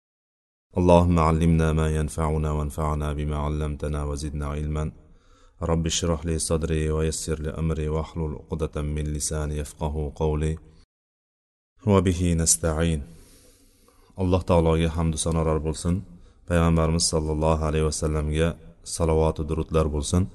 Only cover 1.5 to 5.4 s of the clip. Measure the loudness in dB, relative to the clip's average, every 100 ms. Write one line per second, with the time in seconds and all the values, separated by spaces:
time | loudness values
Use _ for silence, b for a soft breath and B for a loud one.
1.5 | 4 4 2 0 0 -2 -2 -2 0 -2
2.5 | -2 -4 -4 -4 -2 -4 -4 -4 -4 -4
3.5 | -4 -4 -6 -6 -4 -6 -6 -8 -6 -6
4.5 | -6 -4 -4 -6 -8 -20 b b b